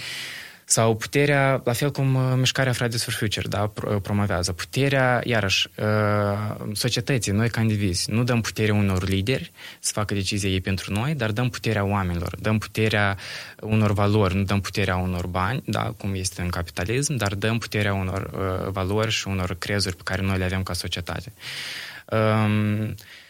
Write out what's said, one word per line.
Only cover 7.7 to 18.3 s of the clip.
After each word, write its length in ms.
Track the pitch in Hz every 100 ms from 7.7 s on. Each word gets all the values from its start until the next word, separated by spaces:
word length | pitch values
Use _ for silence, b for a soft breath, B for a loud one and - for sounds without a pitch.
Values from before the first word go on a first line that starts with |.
| 107 104 87 -
nu 120 | 107
dăm 180 | 123 120
putere 320 | 110 - 107
unor 360 | 104 101 92 92
lideri 440 | 98 98 131 170 B B B
să 100 | -
facă 200 | - 104
decizia 340 | - 92 104 98
ei 120 | 95
pentru 320 | 92 95 -
noi, 220 | 101 131
dar 160 | 156 110
dăm 180 | 107 123
puterea 360 | - 117 104
oamenilor, 520 | 101 101 90 85 85 -
dăm 180 | 104 110
puterea 580 | - - 110 104 101 95 B B B B
unor 320 | 107 110 104
valori, 420 | 101 101 107 95
nu 80 | 95
dăm 180 | 95 101
puterea 360 | 95 - 95 92
unor 300 | 92 90 90
bani, 360 | 92 92 127 -
da, 280 | 107 110 117
cum 160 | 101
este 280 | 95 92 -
în 60 | 90
capitalism, 680 | 87 87 - 90 123 143
dar 200 | 135 101
dăm 240 | 101 110 113
puterea 360 | - 107 104
unor, 360 | 98 92 95 -